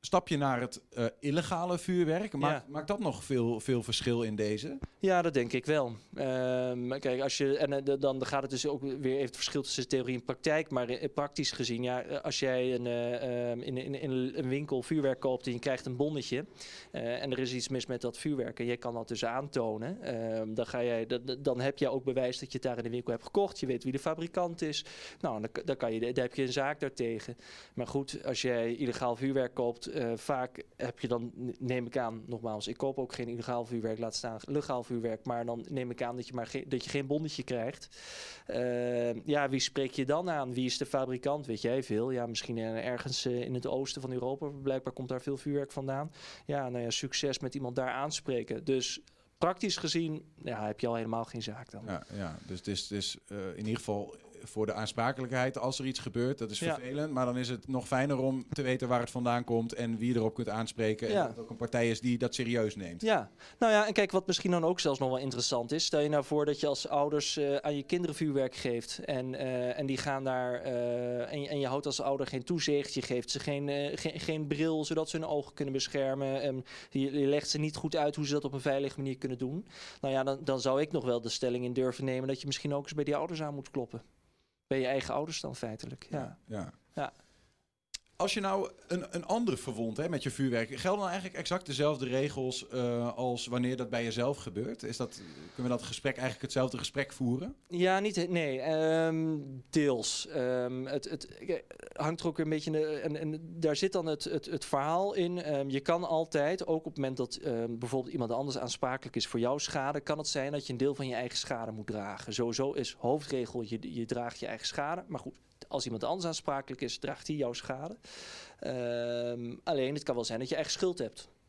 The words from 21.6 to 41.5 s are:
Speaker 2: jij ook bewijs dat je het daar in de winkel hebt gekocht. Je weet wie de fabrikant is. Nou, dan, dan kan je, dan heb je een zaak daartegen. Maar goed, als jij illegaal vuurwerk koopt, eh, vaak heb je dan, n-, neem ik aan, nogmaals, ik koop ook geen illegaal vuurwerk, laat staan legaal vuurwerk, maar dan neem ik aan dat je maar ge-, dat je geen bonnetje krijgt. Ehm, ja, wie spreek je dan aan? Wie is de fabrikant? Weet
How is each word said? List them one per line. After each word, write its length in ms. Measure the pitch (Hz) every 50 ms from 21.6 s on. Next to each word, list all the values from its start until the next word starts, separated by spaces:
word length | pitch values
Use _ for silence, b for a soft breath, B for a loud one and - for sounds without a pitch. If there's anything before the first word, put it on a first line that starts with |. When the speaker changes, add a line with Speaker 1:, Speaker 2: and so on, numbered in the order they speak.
| 127 139 139 -
Speaker 2:
jij 120 | 147 131
ook 140 | 123 135 127
bewijs 360 | 135 127 131 127 123 127 -
dat 120 | - 131
je 60 | - 131
het 100 | - 131
daar 100 | 120 117
in 60 | 113
de 60 | 117
winkel 220 | 113 123 120 -
hebt 120 | 120 113 -
gekocht. 360 | - - 208 202 190 - -
Je 60 | -
weet 180 | 127 127 120 -
wie 80 | 131
de 80 | 131 139
fabrikant 640 | - 160 160 160 165 170 - 190 180 175 170 165
is. 240 | - 156 147 - - B B B B B B B
Nou, 220 | - 165 120 107
dan, 80 | 107 113 - - -
dan 120 | - 135 -
kan 160 | - 117 113
je, 60 | 113 113 120 127
dan 100 | 127 123
heb 120 | 123 -
je 60 | -
een 100 | 135 127
zaak 280 | 123 139 135 139 151 151
daartegen. 580 | - 135 - - 127 117 113 110 - - 120 B B B B B B B B
Maar 140 | - 123 117
goed, 380 | - 139 139 135 - - -
als 160 | - 127 -
jij 340 | - 131 123 117 113 117 120
illegaal 400 | 113 147 120 117 - 131 123 120
vuurwerk 380 | 113 131 135 135 135 127 120 -
koopt, 320 | - 127 120 120 - -
eh, 260 | - - 156 127 117 117
vaak 480 | 110 - - 147 131 127 127 - - - - _ _
heb 220 | - 123 120 -
je 80 | - 117
dan, 240 | 120 120 117 120 - -
n-, 160 | 123 123 - -
neem 260 | - 127 127 127 120
ik 120 | 117 117 135
aan, 260 | 123 113 110 113 110
nogmaals, 420 | 120 117 110 113 117 107 107 104 -
ik 100 | 120 -
koop 200 | - 135 131 139
ook 160 | 131 123 -
geen 140 | - 123 117
illegaal 380 | 120 117 110 - 123 120 120
vuurwerk, 340 | 113 123 117 107 113 110 110
laat 160 | 117 113 107
staan 220 | - - 120 113 110 -
legaal 380 | - 139 147 143 - 139 123 120
vuurwerk, 420 | - 123 120 113 120 113 110 -
maar 200 | 127 123 117 117
dan 200 | 117 120 117 - -
neem 220 | 151 135 127 123
ik 100 | 120 120 131
aan 120 | 120 120
dat 120 | 127 120 -
je 60 | 131
maar 140 | 123 117 -
ge-, 180 | - 135 - 143
dat 160 | 135 127 -
je 60 | -
geen 180 | - 143 139 135
bonnetje 360 | 143 151 160 156 - - 131
krijgt. 540 | - 127 120 113 123 147 - - - B B B B B B B B B B B
Ehm, 720 | - - 120 123 123 123 120 123 123 123 120 120 120 117 117 -
ja, 240 | - 143 147 143 135
wie 100 | 131 135
spreek 320 | - - - 143 139 131
je 140 | - - 135
dan 240 | 127 143 156 180 185
aan? 240 | 165 151 139 127 123
Wie 120 | 120 127
is 120 | 127 120 -
de 80 | 143
fabrikant? 600 | 127 - 139 131 127 131 123 127 143 143 151 143
Weet 160 | 127